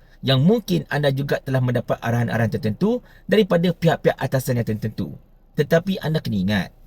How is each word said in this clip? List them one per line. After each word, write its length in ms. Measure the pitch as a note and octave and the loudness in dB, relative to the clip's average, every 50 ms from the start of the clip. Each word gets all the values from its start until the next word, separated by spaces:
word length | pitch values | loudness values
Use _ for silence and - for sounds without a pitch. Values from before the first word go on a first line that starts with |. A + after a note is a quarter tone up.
| - - - - - | -12 -20 -18 -8 -2
yang 160 | B2 C3+ C3 C3+ F3+ | 0 2 4 4 4
mungkin 400 | A3+ A#3+ - - F3+ D#3 - - | 4 2 2 0 -2 -2 -2 -2
anda 240 | - C#3+ D3 C#3+ | -2 -2 0 0
juga 320 | C3+ C3+ C#3 C#3+ D3 - - | 0 -2 -2 -2 -4 -4 -2
telah 160 | - C3 C3 | -2 -2 0
mendapat 400 | B2+ B2 A#2+ A#2+ - - A2+ - | 0 0 0 -2 -2 -4 -4 -4
arahan-arahan 560 | - A#2 A#2 A#2+ A#2+ A2+ B2 A2+ A#2 G#2 - | -4 -2 -2 0 0 0 0 0 0 0 -2
tertentu 480 | - - G#2+ G#2 - F3+ G#3 A#3+ A#3+ - - - - - - | -2 -4 -4 -2 0 0 0 0 -2 -6 -10 -20 -16 -6 0
daripada 400 | F#3+ G#3+ G#3+ - F3+ E3+ E3+ F#3 E3 | 2 2 4 4 2 2 2 2 0
pihak-pihak 420 | - - E3 D3+ - - - - | 0 2 2 2 2 2 0 0
atasan 480 | - B2 B2+ - B2+ - - B2 A#2 A2+ | 0 0 -2 -2 -2 -2 0 -2 -2 0
yang 60 | - | -2
tertentu. 420 | A2 G#2 - A2 - - G2 C#2+ C2+ - - - - - _ _ _ - | -2 -4 -4 -6 -4 -6 -6 -8 -8 -14 -18 -20 -20 -20 _ _ _ -2
Tetapi 400 | D3 - E3 E3 E3+ F#3+ F#3+ - | 0 2 2 2 2 0 -2 -4
anda 240 | - D3+ D#3 D#3 - | -2 -2 -2 -2 -2
kena 140 | A#2+ A2 G2 | -2 -2 -2
ingat, 300 | F2+ G2 G#2+ G2 D#2+ - - - - | 0 0 0 0 -2 -4 -8 -18 -20